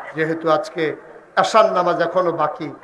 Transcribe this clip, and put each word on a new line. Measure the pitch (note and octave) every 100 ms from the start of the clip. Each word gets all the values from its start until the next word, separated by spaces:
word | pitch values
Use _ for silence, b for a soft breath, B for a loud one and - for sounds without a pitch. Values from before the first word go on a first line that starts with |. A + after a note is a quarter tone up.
| - D#3
যেহেতু | D#3 E3 E3
আজকে | D3+ - E3+ D3+ - - - - -
এশার | - A3+ G#3+
নামাজ | F#3+ F3 E3
এখনো | E3 F#3 F3
বাকি, | D#3+ D3+ - D3 -